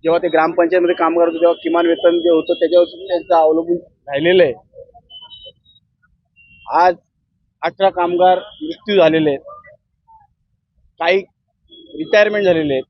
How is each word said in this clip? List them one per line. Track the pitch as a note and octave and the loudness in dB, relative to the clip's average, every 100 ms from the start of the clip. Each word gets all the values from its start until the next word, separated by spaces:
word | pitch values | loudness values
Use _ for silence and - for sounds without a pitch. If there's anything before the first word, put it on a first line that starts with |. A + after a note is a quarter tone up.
जेव्हा | D#3+ E3+ | 0 -2
ते | F3 | 0
ग्रामपंचायतमध्ये | D#3 D#3+ E3 E3+ F3+ E3+ | 0 0 0 0 2 0
कामगार | E3+ E3 E3+ E3+ | 0 0 0 0
होते, | E3 | 2
तेव्हा | E3+ E3+ | 0 0
किमान | E3 E3 E3+ | -2 -2 0
वेतन | E3 F3 E3+ | 0 0 0
जे | E3+ | 0
होतं, | D#3+ D#3 | 0 0
त्याच्यावर | E3+ D#3+ F3 | -4 0 2
त्यांचं | F3 - F#3+ F3 - | 0 -4 -6 -6 0
अवलंबून | E3+ D#3 D#3+ E3+ F3 - _ - | 2 2 0 -2 -6 -6 _ -10
राहिलेलं | C#3+ E3 F#3 | -4 0 2
आहे. | D#3 A#2 _ - - - _ - - - - C5+ _ _ _ _ _ _ _ _ _ _ - | 2 -2 _ -20 -20 -20 _ -20 -20 -20 -20 _ _ _ _ _ _ _ _ _ _ _ -4
आज | C#3+ F3+ F3 _ _ _ _ _ _ | 0 0 0 _ _ _ _ _ _
अठरा | E3 F3 F#3+ | -10 -2 -2
कामगार | F3+ F3 F3 F3+ F#3 - - | 0 -4 0 2 2 -4 -16
मृत्यू | D#3 E3 - G3+ | -16 -14 -2 2
झालेले | D#3+ D#3+ D#3 | 2 2 -2
आहेत, | C#3 - - - _ _ _ A5+ A5 G5+ _ _ _ _ _ _ _ | -4 -10 -20 -20 _ _ _ _ -20 _ _ _ _ _ _ _ _
काही | E3 F#3+ F#3+ _ _ _ _ | -2 -2 -4 _ _ _ _
रिटायरमेंट | - - D3 E3 G#3+ G#3 G#3 | -20 -20 -14 -2 2 2 2
झालेले | G3 E3 D3+ | 0 0 0
आहेत | C3+ | -4